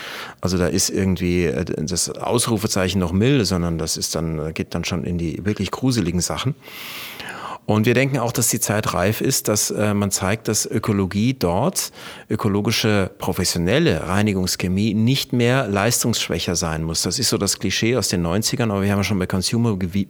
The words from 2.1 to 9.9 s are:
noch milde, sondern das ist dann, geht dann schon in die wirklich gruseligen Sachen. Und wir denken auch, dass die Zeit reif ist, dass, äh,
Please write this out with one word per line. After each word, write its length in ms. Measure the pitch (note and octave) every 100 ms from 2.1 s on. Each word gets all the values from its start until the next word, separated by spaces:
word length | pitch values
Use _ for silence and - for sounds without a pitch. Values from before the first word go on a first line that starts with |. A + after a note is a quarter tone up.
| - - A2+ A2+ A2 G#2 G2+ F#2 F#2+
noch 120 | F2
milde, 340 | F#2 A#2+ C#3+ F#2
sondern 320 | F2+ E2+ E2
das 180 | E2 D#2+
ist 200 | - E2
dann, 400 | E2 D#2 D#2 D#2+
geht 180 | F#2
dann 120 | F2 E2
schon 180 | F2+
in 160 | C2+ E2+
die 260 | E2 C#2 F#2
wirklich 240 | G#2 F#2+
gruseligen 520 | - B2+ A#2 E2+ F2
Sachen. 340 | - D#2+ - - - - - - - - - - - - -
Und 200 | G#2+ A2+
wir 80 |
denken 260 | A#2+ C3+ C3+
auch, 140 | A#2
dass 160 | A#2+ A#2
die 100 | A#2
Zeit 340 | - G#2+ -
reif 280 | E2+ F#2 A2
ist, 260 | C#3 C3 -
dass, 240 | G#2 -
äh, 220 | - G#2+